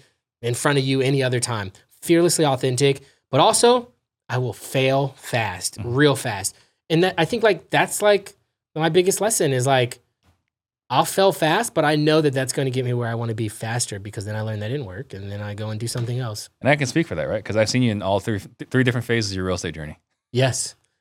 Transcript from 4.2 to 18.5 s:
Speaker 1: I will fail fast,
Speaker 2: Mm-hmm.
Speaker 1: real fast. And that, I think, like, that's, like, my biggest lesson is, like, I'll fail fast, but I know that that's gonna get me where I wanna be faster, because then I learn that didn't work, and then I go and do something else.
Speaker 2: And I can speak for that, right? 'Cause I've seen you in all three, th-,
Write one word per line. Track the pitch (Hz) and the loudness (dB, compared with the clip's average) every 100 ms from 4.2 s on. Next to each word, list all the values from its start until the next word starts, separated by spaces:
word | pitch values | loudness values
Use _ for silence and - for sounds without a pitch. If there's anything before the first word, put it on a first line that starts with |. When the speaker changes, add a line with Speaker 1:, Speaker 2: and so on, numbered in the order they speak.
| - | -6
Speaker 1:
I | 123 | -4
will | 123 | -2
fail | - - 135 131 135 139 - | -6 -4 0 2 2 -2 -6
fast, | - 120 104 90 - - | -6 -4 -4 -6 -8 -8
Speaker 2:
Mm-hmm. | 120 127 | -4 4
Speaker 1:
real | 147 131 | 4 4
fast. | 123 98 95 - _ _ - | -4 -6 -8 -10 _ _ -2
And | 165 | 2
that, | 185 185 | 2 2
I | 160 | -2
think, | 233 | 2
like, | 220 170 - | 2 2 0
that's, | 147 185 - | 0 0 2
like, | 208 196 196 - _ _ _ 151 | 4 4 0 -20 _ _ _ -2
my | 160 | 2
biggest | 175 180 190 | 4 2 0
lesson | 208 226 160 | 0 0 0
is, | 127 127 | 2 2
like, | 131 123 - _ _ _ _ _ _ _ _ - | 2 2 -4 _ _ _ _ _ _ _ _ -2
I'll | 131 160 | 0 0
fail | - 196 | 2 2
fast, | - 156 185 240 | 2 0 0 0
but | 165 | 0
I | 151 151 | 0 2
know | 151 156 | 4 4
that | 151 131 | 2 0
that's | 131 | -4
gonna | - 135 | -2 -2
get | 127 123 | -2 -2
me | |
where | 123 117 | -2 -2
I | 117 | -4
wanna | 117 | -4
be | 110 110 | -4 -6
faster, | - 113 120 - 101 | -6 -6 -4 -4 -8
because | 101 104 101 | -10 -10 -8
then | 107 | -6
I | |
learn | 110 107 | -6 -6
that | 107 | -6
didn't | 143 104 | -6 -8
work, | 98 - 95 | -12 -14 -12
and | 98 | -12
then | 101 | -10
I | 104 104 | -10 -8
go | 107 | -8
and | 107 | -6
do | 117 | -6
something | 127 117 123 | -6 -6 -6
else. | 123 107 - _ | -6 -10 -14 _
Speaker 2:
And | 117 | -2
I | 143 | 0
can | 127 | 0
speak | 160 165 | -2 -2
for | 82 | -4
that, | |
right? | 69 104 | -4 -4
'Cause | - 104 | -2 0
I've | 110 | 2
seen | 127 | 2
you | 123 | 0
in | 104 | 0
all | 92 101 | 0 0
three, | 117 101 | 0 -6
th-, | - | -6